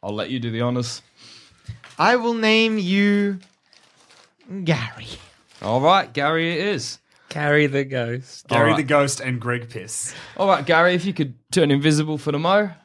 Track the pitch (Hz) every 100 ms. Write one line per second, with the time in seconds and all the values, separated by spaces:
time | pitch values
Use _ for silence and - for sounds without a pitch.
0 | 95 104 87 127 117 113 120 123 117 -
1 | _ _ - - _ _ - - - -
2 | 170 247 233 233 220 220 226 220 180 196
3 | 202 202 202 196 - _ _ _ _ _
4 | _ _ _ _ - 196 170 151 117 -
5 | - - - _ _ - 95 120 143 190
6 | 135 120 143 160 165 170 196 180 113 -
7 | _ _ _ 156 147 147 147 139 135 131
8 | 117 120 131 - - 117 117 - 139 147
9 | 139 - 131 123 113 123 120 113 98 -
10 | - - - - 196 175 143 160 175 180
11 | 185 - 143 123 _ - 156 139 147 151
12 | 156 151 151 143 165 196 208 165